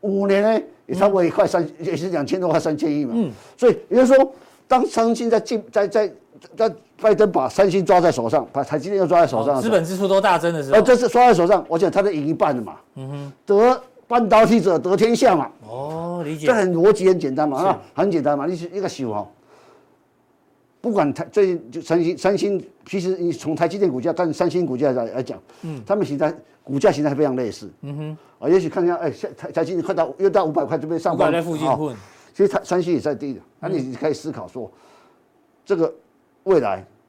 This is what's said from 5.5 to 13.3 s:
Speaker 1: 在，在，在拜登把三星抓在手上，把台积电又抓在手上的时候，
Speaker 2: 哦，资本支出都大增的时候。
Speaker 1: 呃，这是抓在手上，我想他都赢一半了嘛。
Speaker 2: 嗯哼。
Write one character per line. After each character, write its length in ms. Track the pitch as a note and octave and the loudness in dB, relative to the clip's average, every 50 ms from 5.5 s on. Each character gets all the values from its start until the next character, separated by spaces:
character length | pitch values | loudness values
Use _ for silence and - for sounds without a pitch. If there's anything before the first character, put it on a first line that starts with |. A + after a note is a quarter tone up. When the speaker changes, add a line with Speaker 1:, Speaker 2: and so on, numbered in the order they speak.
| B3+ G#3+ G#3 - - | -6 -6 -6 -2 -2
Speaker 1:
在， 160 | G#3+ G3+ G3 | -2 -2 0
在， 240 | - A3+ G#3+ G3 - - _ _ _ - _ - - | 0 0 0 0 -4 -12 _ _ _ -20 _ -20 -4
在 200 | - A3+ A3 - - _ _ _ _ | -2 -2 -2 -2 -6 _ _ _ _
拜 140 | - A3 G#3 | 2 2 4
登 160 | - G#3+ G#3 E3+ | 4 4 4 4
把 160 | - C3 C3 | 0 -2 -2
三 220 | - - G3 G3 | 2 2 2 2
星 140 | D#3+ G3 F3+ | 4 0 2
抓 160 | D#3+ G3 F3+ | 4 4 4
在 120 | E3+ F3 D3 | 4 4 2
手 160 | B2+ A#2 A2+ | 2 -2 0
上， 180 | D3+ D3+ B2 - - | 0 0 -2 -2 -4
把 100 | C#3 D3 | -6 -4
台 160 | - D#3+ D3+ | -4 -4 -6
积 120 | C3 F3+ | -4 -4
电 80 | G3+ G3 | -2 0
又 80 | F#3+ | 0
抓 140 | D#3 F3 E3+ | 2 4 4
在 60 | E3+ | 4
手 180 | C#3+ - A2+ A2+ | 4 2 -2 0
上 100 | B2+ C#3+ | 0 -2
的 0 | |
时 0 | |
候， 60 | C3 | 0
Speaker 2:
哦， 20 | D#3 | 0
资 80 | A3+ | 0
本 140 | A3 F#3 E3 | 0 0 0
支 120 | D#3+ F#3+ | -2 -4
出 100 | F#3 G3+ | -4 -2
都 140 | F#3+ G3 G3 | 0 0 2
大 180 | G3 G#3 F3+ E3 | 2 2 0 2
增 140 | D3+ E3+ E3+ | 0 -2 -4
的 100 | D#3+ C#3+ | -4 -4
时 80 | C3+ | 2
候。 60 | C#3 | 4
Speaker 1:
呃， 60 | G#3+ G#3 | 4 6
这 120 | B3+ B3+ | 6 4
是 140 | A#3 B3 A#3+ | 4 4 2
抓 180 | - A#3+ B3 | 4 6 6
在 80 | B3 A3+ | 6 6
手 120 | F3 F3 | 6 4
上， 180 | F3 G#3 F3+ D#3 - | 4 2 2 2 -2
我 100 | E3 E3 | -2 0
想 120 | E3+ E3+ | 0 2
他 120 | - F#3+ G3 | 2 2 0
都 80 | G#3 | 0
赢 160 | F#3+ D3+ C#3+ | 0 -2 -4
一 80 | D3 D#3+ | -4 -2
半 200 | C3 G3 D#3+ C#3 | 0 0 0 0
了 60 | B2 A2 | -4 -6
嘛。 140 | F#2+ - - _ _ _ | -10 -14 -18 _ _ _
Speaker 2:
嗯 140 | C#3+ C3+ C3+ | -16 -14 -12
哼。 240 | C#3+ C#3+ C#3+ C#3 | -12 -12 -14 -14